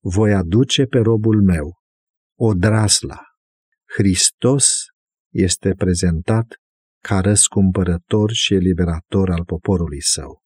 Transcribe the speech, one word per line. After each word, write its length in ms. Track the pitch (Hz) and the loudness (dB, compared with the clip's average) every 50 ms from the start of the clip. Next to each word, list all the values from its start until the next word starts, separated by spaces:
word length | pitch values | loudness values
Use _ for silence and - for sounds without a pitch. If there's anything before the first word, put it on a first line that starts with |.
voi 320 | _ 101 87 98 110 104 104 | _ -2 0 2 2 4 2
aduce 520 | 98 90 82 85 113 139 135 - - 139 | 2 0 2 2 2 2 2 2 0 0
pe 140 | 117 - 131 | 0 2 0
robul 440 | 113 110 113 110 107 110 110 107 101 | 2 2 0 0 2 2 2 4 4
meu, 400 | 95 90 80 73 76 85 _ _ _ _ _ _ _ _ _ _ _ _ | 2 2 0 -2 -10 -12 _ _ _ _ _ _ _ _ _ _ _ _
Odrasla. 840 | _ 120 113 104 90 87 110 107 110 107 101 - - - 67 - - - _ _ _ _ _ _ _ _ _ _ _ _ _ - | _ 0 0 0 2 2 2 2 2 2 2 0 -2 -2 -6 -14 -14 -20 _ _ _ _ _ _ _ _ _ _ _ _ _ -4
Hristos 880 | - 101 98 92 92 - - - _ - 120 135 139 117 - - - - - _ _ _ _ _ _ _ _ _ | 0 2 2 2 2 0 -2 -2 _ 0 0 2 2 2 0 -2 -2 -8 -12 _ _ _ _ _ _ _ _ _
este 420 | - 95 90 - - - 98 90 | 0 0 0 0 -2 -2 -2 -2
prezentat 720 | - - 90 90 87 - 90 85 80 80 - 110 113 117 117 - _ _ _ _ _ _ _ _ _ _ | 0 0 0 0 0 0 0 0 -2 -2 0 0 0 0 -4 -10 _ _ _ _ _ _ _ _ _ _
ca 180 | - 101 98 | -4 -2 0
răscumpărător 1080 | 92 101 104 101 - - - 101 98 95 92 98 92 87 87 82 _ _ - 107 107 104 | 2 2 2 2 0 -2 0 0 0 2 2 0 -2 -2 -2 -4 _ _ -2 -2 -2 -2
și 240 | 110 - - - 101 | -2 -4 -4 0 0
eliberator 760 | 95 90 92 92 82 90 85 82 82 - _ - 101 95 90 | 0 0 0 0 0 -2 -2 -2 -6 -8 _ -2 -2 0 0
al 140 | 90 85 85 | -2 -4 -6
poporului 580 | - - 78 _ - 98 87 85 76 73 71 - | -6 -8 -8 _ -2 -2 -2 -2 -6 -8 -8 -6
său. 400 | - - - 76 - - _ _ | -6 -6 -6 -8 -14 -18 _ _